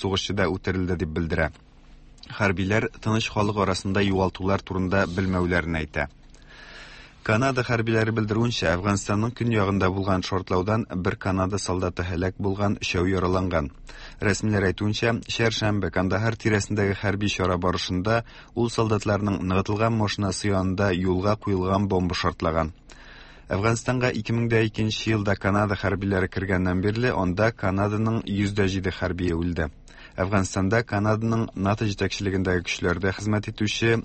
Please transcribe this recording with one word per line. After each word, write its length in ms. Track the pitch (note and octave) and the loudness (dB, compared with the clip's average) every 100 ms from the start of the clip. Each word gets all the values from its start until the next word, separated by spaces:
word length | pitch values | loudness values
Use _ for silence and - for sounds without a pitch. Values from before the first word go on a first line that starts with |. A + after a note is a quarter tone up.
сугышчы 320 | G2 F#2+ - | -2 0 -2
да 160 | G2+ F#2 | 0 0
үтерелде 480 | F#2 - F#2 F2+ E2+ | 0 -2 -2 -2 -2
дип 120 | E2+ | -2
белдерә. 420 | D#2+ E2 D#2 D2+ - - - - - - - - | -2 -2 0 -2 -4 -20 -20 -20 -20 -20 -20 -12
Хәрбиләр 580 | - G2+ F2 F#2+ G#2+ A2+ - | -2 0 0 0 0 -2 -4
тыныч 260 | A2 A2 - | -2 0 0
халык 300 | G#2+ G#2 G#2 | -2 0 0
арасында 420 | F#2+ F#2 G2 G2+ | 0 0 0 2
югалтулар 640 | G2+ F#2+ F#2 - F#2+ G2 | 2 2 0 0 -2 -2
турында 420 | - F#2 F#2 G2 E2 | -2 -2 0 2 0
белмәүләрен 680 | F2 F#2+ F2+ F2+ F2+ E2 E2 | 0 0 0 2 0 0 -4
әйтә. 260 | D#2 D2+ D2 - - - - - - - - - - - | -4 -4 -4 -6 -20 -20 -20 -20 -20 -20 -20 -20 -20 -10
Канада 380 | - G#2+ C3+ B2+ | 0 2 2 0
хәрбиләре 540 | A#2+ A#2 A2+ A2+ A2 A2+ | 0 0 2 2 2 0
белдерүенчә, 540 | G#2+ A2 A#2+ A#2 E2 | 0 0 0 0 0
Әфганстанның 640 | F2 G#2 G2 - G#2 A2+ - | 0 2 0 0 0 -2 -2
көньягында 540 | A#2 G#2+ G2 G2 F#2+ | 0 2 2 2 2
булган 300 | G2 G2 F#2 | 0 0 0
шартлаудан 640 | - F#2+ F#2 F2+ F#2 A2 - F2 | 0 -4 0 0 2 0 -2 -2
бер 140 | F#2 - | -2 -2
Канада 380 | G2 F#2 F#2 G2 | -2 0 0 -2
солдаты 440 | - F#2 F#2 F2+ | -2 -2 -2 -4
һәлак 360 | F2+ E2+ F#2 - | -4 -2 -2 -2
булган, 400 | G2 G2 G2+ - | -4 0 0 0
өчәү 300 | - F#2 F2+ | -2 0 0
яраланган. 580 | F#2+ F2 F#2 F#2 E2 C#2+ - - - - - | 2 2 0 0 0 -2 -8 -18 -18 -16 -4
Рәсмиләр 460 | G#2 F#2 A2 G#2 F#2+ | 0 0 2 2 2
әйтүенчә, 420 | - G#2 G#2+ A#2 A2+ - | 0 -2 0 0 0 -4
чәршәмбе 600 | - A2+ G#2+ G#2+ G#2 F2+ | 0 0 2 0 0 0
Кандахар 460 | F#2 F#2 F#2 A2+ A2 | 0 0 2 0 0
тирәсендәге 540 | A2+ G#2+ - G#2+ G2 G2 | 2 2 2 0 0 0
хәрби 320 | G#2 G2 G#2 | -2 0 0
чара 300 | - F#2 F2+ | 0 0 2
барышында 600 | F2+ F2 - F#2 G#2 A#2 A#2 - - | 0 -2 -2 -2 2 0 -2 -14 -10
ул 160 | - A#2 | -2 -2
солдатларның 640 | - A2 G#2+ A2 G2+ G#2 G2 F#2 | 2 2 2 2 0 2 0 0
ныгытылган 420 | F#2 F#2+ G#2 A2+ A2+ | 0 0 2 2 2
машинасы 480 | G#2 - G2+ - G#2 | 0 0 -2 -2 0
янында 400 | F#2+ F#2 F#2 G2+ F2+ | 0 0 2 2 2
юлга 400 | F#2 F2+ G2+ G#2+ | 2 2 2 0
куелган 520 | - F#2+ F#2 G2 G2 | 0 0 2 2 2
бомба 260 | F#2 F2+ | 2 0
шартлаган. 580 | E2 F2 D#2+ E2+ D#2+ D#2 - - - - - - - - | 0 -2 0 0 0 0 -4 -18 -20 -20 -20 -20 -16 -4
Әфганстанга 640 | F#2+ A2 A#2 - B2+ B2+ - | 0 2 0 0 0 0 0
ике 160 | - | -2
мең 160 | A#2 A#2 | 0 2
дә 160 | A2+ A2 | 2 2
икенче 420 | - A2 - A2 | 0 -2 0 0
елда 240 | A2+ G2+ F#2+ | 0 2 0
Канада 400 | G2+ G2+ G#2 G2 | 2 2 2 0
хәрбиләре 560 | G2 F#2 G2 F#2+ F#2 | 0 0 0 0 0
кергәннән 480 | - F#2+ F2+ F#2 F#2 | -2 0 0 2 2
бирле 320 | F#2+ A2 B2 | 0 2 0
анда 400 | F#2 F#2 F2+ A2 | 2 0 2 2
Канаданың 680 | - G2 G2 G#2 G#2 A2 A2+ | 2 -2 0 0 0 0 0
йөз 320 | - G2+ G2+ G#2 | -2 0 0 2
дә 80 | |
җиде 320 | F#2+ F#2+ F2+ - | 0 2 -2 -2
хәрбие 400 | F2+ F2+ F2+ E2 | -4 -2 0 0
үлде. 320 | F2 E2+ D#2 - - - - - | 0 -2 -4 -6 -20 -20 -12 -4
Әфганстанда 640 | F#2 G#2 F#2 G2+ F#2+ A2+ | 0 2 2 0 2 2
Канаданың 680 | A#2+ G2+ G#2+ G#2+ A2+ A2+ A2+ | 2 0 2 2 0 0 -2
нато 300 | - F#2+ G#2+ | -2 0 0
җитәкчелегендәге 800 | A2 F#2+ F#2+ - G2+ F#2+ F#2 F2+ | 0 0 -2 -2 -2 0 2 0
көчләрдә 480 | F2 - F#2 F2 F#2+ | 0 -2 0 0 0
хезмәт 400 | F#2 G#2+ G#2+ G#2+ | -2 0 -2 -2
итүче 480 | - G#2+ - A#2 A2+ | -2 -2 0 2 2